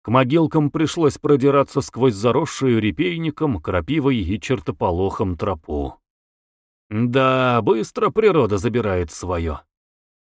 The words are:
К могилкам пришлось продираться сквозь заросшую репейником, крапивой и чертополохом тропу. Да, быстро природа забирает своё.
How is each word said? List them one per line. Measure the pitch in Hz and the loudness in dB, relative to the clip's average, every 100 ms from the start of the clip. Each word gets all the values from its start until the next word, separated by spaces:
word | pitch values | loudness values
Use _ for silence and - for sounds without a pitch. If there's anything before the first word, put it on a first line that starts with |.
К | - | 4
могилкам | 127 127 165 160 160 147 | 2 4 2 2 0 0
пришлось | 156 156 - 151 - | 0 -2 2 0 0
продираться | 147 143 139 139 135 139 | 0 2 4 2 0 -2
сквозь | - 117 131 98 | -4 0 0 2
заросшую | 117 123 165 - 135 113 | 0 0 -2 -2 0 2
репейником, | 104 92 180 165 160 - 156 98 | 0 -2 -4 -2 -6 -2 -2 -2
крапивой | - 90 80 156 135 123 | -2 -4 -2 0 0 0
и | 87 104 | -2 -4
чертополохом | - 131 - - 104 87 95 - 101 85 | -2 -4 -4 -2 -2 0 -2 -2 -4 -2
тропу. | 101 90 - 76 69 - _ _ _ _ _ _ _ _ _ | -4 -6 -6 -6 -6 -10 _ _ _ _ _ _ _ _ _
Да, | 107 123 131 131 131 127 120 | -2 0 2 2 2 2 2
быстро | 113 214 202 - 220 | 2 0 -2 -2 -4
природа | - 220 165 110 104 | 2 2 4 2 0
забирает | 113 117 104 92 85 | 0 -2 0 -2 -2
своё. | - 90 87 82 73 _ _ _ _ _ _ _ | -6 -4 -4 -4 -6 _ _ _ _ _ _ _